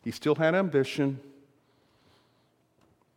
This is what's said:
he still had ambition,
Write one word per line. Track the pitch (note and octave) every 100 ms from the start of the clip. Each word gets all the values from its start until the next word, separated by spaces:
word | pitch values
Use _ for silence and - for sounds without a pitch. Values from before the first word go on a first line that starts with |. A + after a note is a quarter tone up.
he | A#2
still | - D3+ D3+
had | D#3+ F3+
ambition, | F#3 C#3+ C3+ - C#3 C3+ - - _ _ _ _ _ _ _ _ _ _ _ _ _ _ _ _ _